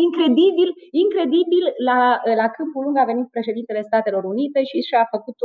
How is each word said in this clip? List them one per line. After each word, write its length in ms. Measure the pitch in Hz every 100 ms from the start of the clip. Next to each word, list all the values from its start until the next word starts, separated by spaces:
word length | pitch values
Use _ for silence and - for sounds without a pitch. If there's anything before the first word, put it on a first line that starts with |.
| 339
Incredibil, 640 | 339 320 240 370 359 359 330 - 294
incredibil, 600 | 403 381 320 320 349 349 349 247 247
la, 100 | 247 247 247 226 220
la 60 | 226 -
Câmpul 280 | 320 269
Lung 140 | 269 285
a 120 | 247
venit 160 | 233 247 233
președintele 460 | 226 220 226 214 208
Statelor 340 | 226 220 196 185
Unite 260 | 208 285 285 269
și 80 | - -
și-a 160 | 247 226 214
făcut 220 | 214 233